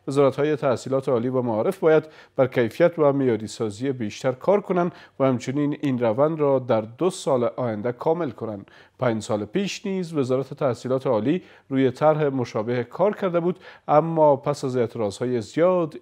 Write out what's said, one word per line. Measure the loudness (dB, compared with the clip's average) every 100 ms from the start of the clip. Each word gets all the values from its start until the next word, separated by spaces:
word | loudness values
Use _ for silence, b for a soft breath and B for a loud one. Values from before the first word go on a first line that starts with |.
| -4
وزارت‌های | 2 2 4 0 0
تحصیلات | 0 -2 -2 -2 0
عالی | 0 0
و | -2
معارف | 0 0 0 2
باید | 4 4 2 B B 0
بر | 0
کیفیت | 2 0 4 2 4
و | 2
معیاری | 4 2 0 -2
سازی | -6 -6 -4 -6 -4
بیشتر | -6 -4 -4
کار | -2 2 2
کنند | 2 -2 -2 -4 B 0
و | 0
همچنین | 0 -2 -2 -2 -2
این | -2 0
روند | 0 2 0 2
را | 2 2
در | 2 0
دو | -2 -2 -4
سال | -2 -2 0
آینده | 0 -2 -4 -4 -4
کامل | -4 -2 -2 -4
کنند. | -8 -10 -10 -14 B B -4
پنج | -2 -2
سال | -2 -4 -4
پیش | -4 -4 -6 -6
نیز | -6 -4
وزارت | -2 0 -2 -4
تحصیلات | -4 -4 -2 -2 -2 0
عالی | 0 0 -2 B B B
روی | 0 0
طرح | 2 2 2
مشابه | 0 -2 -4 -4 -4 -4
کار | -4 -2 -2 0
کرده | -2 0
بود، | -2 -4 B B 2
اما | 2 2 4 4 4
پس | 0 -4
از | -4 -2
اعتراض‌های | -2 -2 -4 -4 -2 -2
زیاد | -4 0 2 2 -2 -6